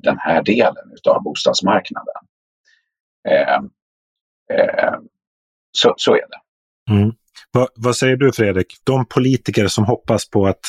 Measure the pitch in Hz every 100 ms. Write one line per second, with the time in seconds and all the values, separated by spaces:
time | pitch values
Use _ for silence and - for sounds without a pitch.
0 | - - - 82 - 113 117 - - -
1 | - - - - - - - 131 - -
2 | - - - _ _ _ _ _ _ _
3 | _ _ - - - - 202 - _ _
4 | _ _ _ _ - - - - - -
5 | - _ _ _ _ _ _ - 120 -
6 | - - - - _ _ _ _ - 104
7 | 104 113 _ - _ 127 127 - 120 117
8 | 131 127 139 117 104 92 92 - - 131
9 | 127 - 127 131 - 117 98 - 107 120
10 | - 95 - 104 98 92